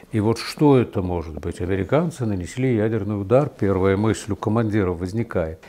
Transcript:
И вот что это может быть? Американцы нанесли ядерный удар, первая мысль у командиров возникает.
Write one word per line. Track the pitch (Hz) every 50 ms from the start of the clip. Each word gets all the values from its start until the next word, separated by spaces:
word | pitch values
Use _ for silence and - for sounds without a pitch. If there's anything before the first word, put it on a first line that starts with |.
| - -
И | - 107
вот | 101 113 110 -
что | - - - - 151 147 135 123
это | 110 - - 104
может | 90 90 87 85 80 82 76 76
быть? | - 87 - -
Американцы | 90 90 98 98 95 - 127 151 180 160 - - 120
нанесли | 107 101 92 87 85 - 123 131 131 117
ядерный | 104 107 113 113 107 98 107 107 101
удар, | 101 95 120 135 151 143
первая | - - 107 98 95 92 92 98 98
мысль | 98 107 110 98 - - -
у | 98
командиров | - - 110 107 120 113 107 101 110 95 92 87 82
возникает. | 92 90 101 117 113 - - 95 82 80 78 - -